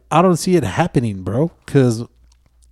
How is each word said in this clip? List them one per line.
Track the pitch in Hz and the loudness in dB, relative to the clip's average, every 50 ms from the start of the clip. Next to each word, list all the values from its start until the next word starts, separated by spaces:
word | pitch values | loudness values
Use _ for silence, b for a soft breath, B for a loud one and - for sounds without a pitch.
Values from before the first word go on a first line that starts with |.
| _ _ | _ _
I | - 156 | 0 2
don't | 175 190 180 - | 2 2 2 0
see | - 185 185 | 0 0 0
it | 170 131 | 0 0
happening, | 98 95 - 160 175 - 143 120 113 101 95 92 | -2 -2 -2 -4 0 0 -2 -2 -2 -6 -6 -8
bro. | 92 101 123 156 170 - _ _ | -4 -2 -2 -2 -2 -4 _ _
'Cause, | - - 139 131 123 113 110 117 - _ _ _ _ _ _ _ _ _ _ _ _ | 0 2 2 4 4 2 -2 -6 -12 _ _ _ _ _ _ _ _ _ _ _ _